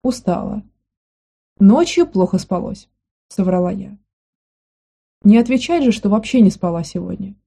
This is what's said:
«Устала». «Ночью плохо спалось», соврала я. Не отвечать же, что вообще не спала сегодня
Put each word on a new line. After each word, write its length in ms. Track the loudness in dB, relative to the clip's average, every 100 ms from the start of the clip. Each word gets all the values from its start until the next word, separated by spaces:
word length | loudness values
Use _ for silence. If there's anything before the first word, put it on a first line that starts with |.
«Устала». 600 | -6 -4 -4 -4 -6 -12 -14 _ _ _ _ _ _ _ _ _
«Ночью 480 | 4 4 2 0 0
плохо 320 | 0 0 -2
спалось», 500 | -4 -8 -8 -14 _ _ _ _ _
соврала 440 | -4 0 0 -2
я. 260 | -6 -12 -18 _ _ _ _ _ _ _ _ _ _ _ _
Не 140 | 4 4
отвечать 460 | 4 -2 0 0
же, 80 | 0
что 180 | 0 -2
вообще 320 | -2 0 2
не 80 | 2
спала 340 | 2 -6 -4
сегодня 520 | -6 -8 -10 -10 -12 -14